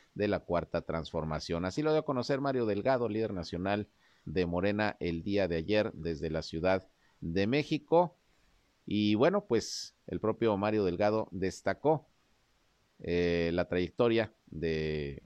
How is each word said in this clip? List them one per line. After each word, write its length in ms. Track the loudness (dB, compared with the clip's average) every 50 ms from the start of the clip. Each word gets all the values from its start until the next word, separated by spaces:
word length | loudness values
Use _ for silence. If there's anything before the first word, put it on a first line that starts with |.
| _ _ -6
de 120 | -2 0
la 140 | 0 0 0
Cuarta 420 | -2 -2 -2 -2 -2 -2 -4 -4
Transformación. 840 | -4 -4 -4 -4 -4 -4 -6 -4 -4 -4 -4 -4 -4 -4 -4 -2 -2
Así 180 | -4 -2 -2
lo 100 | 0 2
dio 80 | 2 2
a 40 | 0
conocer 360 | 0 -2 -2 -2 0 0 0
Mario 260 | 0 0 0 0 0
Delgado, 420 | 0 0 0 0 2 2 2 0 0
líder 240 | 0 -2 -2 -2
nacional 540 | -4 -6 -6 -6 -6 -4 -2 0 0 0 -2 -4 _ _ _ _ _ _ -12
de 220 | -4 0 0 0
Morena, 500 | 2 2 2 2 2 2 2 0 -2 -2 -2
el 240 | -4 -2 -2 -2
día 240 | -2 0 0 2 2
de 100 | 2 0
ayer 360 | -2 0 2 2 2 2 0
desde 360 | -4 -6 -6 -6 -4 -4 -4 -4
la 140 | -4 -4
Ciudad 460 | -4 -6 -4 0 2 2 2 2 0 -6 _ _ _ _ _ _
de 260 | -6 -2 0 0 2
México. 680 | 2 2 0 0 0 -2 -4 0 2 4 4 4 2 -2 _ _ _ _ _ _ _ _ _ _ _ _ _ _
Y 280 | -4 0 2 2 2 4
bueno, 300 | 4 4 4 2 0 0
pues, 500 | 0 0 0 0 -2 -8 -10 -12 -14 -18 _ _ -10
el 100 | -8 -4
propio 380 | -2 -2 -2 0 2 2 2
Mario 280 | 2 0 0 2 2 2
Delgado 440 | 2 2 2 2 4 4 2 0 -2
destacó, 800 | -4 -4 -4 -4 -4 -4 -2 -4 -2 2 2 2 2 2 0 _ _ _ _ _ _ _ _ _ _ _ _ _ _ _ _ _ _ -10
eh, 520 | -4 -2 0 2 2 2 2 2 0 0 0
la 140 | 0 -2 0
trayectoria 640 | 0 -2 -2 0 0 2 2 4 4 2 0 -2 -6 _ _
de 760 | -14 -8 -4 -2 -2 0 0 -2 -2 -2 -4 -4 -6 -8 -10 -10